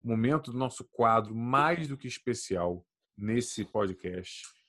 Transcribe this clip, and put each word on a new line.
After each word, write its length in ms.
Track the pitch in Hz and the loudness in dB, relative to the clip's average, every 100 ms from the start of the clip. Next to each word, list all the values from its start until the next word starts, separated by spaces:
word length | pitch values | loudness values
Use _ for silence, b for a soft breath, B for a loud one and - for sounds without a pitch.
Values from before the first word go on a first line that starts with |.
o 60 | 120 | -2
momento 460 | 110 120 151 127 | 2 4 2 -2
do 40 | 123 | -4
nosso 280 | 127 - 123 | -4 -6 -12
quadro 500 | - 117 113 107 113 | 2 6 6 2 -4
mais 540 | 120 135 151 170 147 | 2 4 4 2 -2
do 80 | 135 | -8
que 100 | 127 | -8
especial 760 | - 123 120 - 92 87 90 _ _ _ - | -6 -4 -4 -2 0 0 -2 _ _ _ -6
nesse 480 | 107 120 120 - 101 | 0 0 0 -6 -4
podcast, 760 | 107 98 92 90 90 85 - - _ | 0 0 -2 -6 -6 -10 -14 -16 _